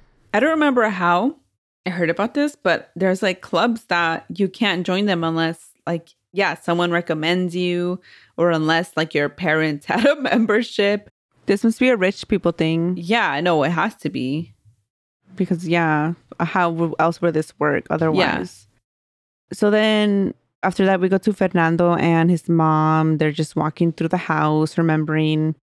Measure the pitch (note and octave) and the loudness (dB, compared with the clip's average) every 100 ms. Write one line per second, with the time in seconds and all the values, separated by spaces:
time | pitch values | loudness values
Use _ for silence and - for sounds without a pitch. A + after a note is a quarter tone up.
0 | _ _ _ G#3 C#4+ D#4+ D4 B3 G#3+ F#3 | _ _ _ 0 0 2 2 2 0 0
1 | F3 F3 B3 - _ _ _ _ F#3 F3+ | 0 2 0 -4 _ _ _ _ -8 -2
2 | E3 E3 A3 C#4+ D4 - F#3+ E3 - - | -2 0 -2 0 -2 -2 -2 -2 -4 -2
3 | F#3 F#3 G3+ F#3 - E3+ A#3 A3+ - F3 | 0 0 -2 -4 -4 0 0 -2 -4 -2
4 | E3 D#3+ - E3+ G3 - G#3 F3+ F3+ F#3 | 0 -4 -6 -4 -2 0 -2 -2 -2 0
5 | G#3 F3 E3 E3 E3 E3 - _ - E3+ | 0 0 0 0 -2 -4 -14 _ -6 -6
6 | - _ _ F3+ F#3+ - - F3 F3 E3+ | -8 _ _ -4 -2 -2 -2 0 0 0
7 | E3+ D#3 D#3 F3+ F3+ F3 F3+ F3 F3 F3+ | -2 -2 0 0 -2 -2 -2 -2 -4 -6
8 | _ - _ - F3 D#3+ D#3 E3 F3+ - | _ -20 _ -2 0 2 0 0 -2 -4
9 | D#3+ D3+ D3 - F3+ D#3 D#3 D3 - - | -4 -2 -4 -4 -2 0 0 -4 -4 0
10 | C#4 D4+ C4 A#3+ A3 G#3 A#3 - G3+ G#3 | 2 2 0 0 2 0 -2 -2 0 -2
11 | - _ _ _ - G3 A3+ - B3+ A#3 | -6 _ _ _ -4 0 0 2 2 2
12 | F#3 - - G3+ E3+ - D#3+ E3 E3+ F3+ | 0 -2 -2 -2 0 0 0 0 -2 -4
13 | E3+ A#3 F#3 C#3+ F3 D#3+ C#3+ E3+ G3+ - | -2 0 0 0 0 2 2 0 -2 -4
14 | D3+ B2+ B2+ D3 E3+ _ _ _ _ _ | -8 -6 -4 -6 -8 _ _ _ _ _
15 | _ _ _ - F#3 E3+ F3 E3+ D#3+ D3+ | _ _ _ -6 -2 -2 -2 0 2 0
16 | D#3 E3+ - - E3 F#3+ E3+ E3 E3 - | -2 -6 -10 -6 -4 0 0 0 -2 0
17 | D#3+ E3+ F3 D#3 D#3 - D3 C#3 - D#3+ | 0 0 -2 -2 -4 -2 -2 -2 -2 -2
18 | D#3+ E3+ E3 - F3+ - _ _ _ _ | 0 2 0 -2 -6 -14 _ _ _ _
19 | _ _ _ _ - - G#3 G#3+ G#3+ G#3+ | _ _ _ _ -12 -2 2 2 2 2
20 | G#3 G3+ G3 - _ _ F#3 F3+ F#3+ F#3 | 2 0 -2 -6 _ _ -4 2 2 2
21 | F#3 F#3+ - G3 F#3+ F3 E3 E3+ F3 E3+ | 2 2 0 0 0 2 2 2 2 2
22 | E3+ E3 E3 E3+ - E3 D#3+ D#3 D#3 D#3+ | 2 4 4 2 2 2 4 4 4 2
23 | D#3+ D#3 D#3 D3 D#3 - D#3 - E3+ - | 2 2 0 -2 -4 -2 -4 0 -2 0
24 | E3 F3+ - D#3 D3+ D3+ D#3 - E3 D#3 | -2 -2 -2 0 2 2 0 0 0 0
25 | D3+ D#3 D#3 D#3 D#3 D3+ | 0 0 0 0 -2 -4